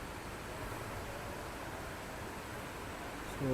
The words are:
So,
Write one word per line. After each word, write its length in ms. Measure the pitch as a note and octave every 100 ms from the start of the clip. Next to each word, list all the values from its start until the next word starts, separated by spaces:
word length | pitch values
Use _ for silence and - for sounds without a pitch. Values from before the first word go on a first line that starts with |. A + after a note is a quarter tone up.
| - - - - - - - - - - - - - - - - - - - - - - - - - - - - - - - - - -
So, 60 | C3+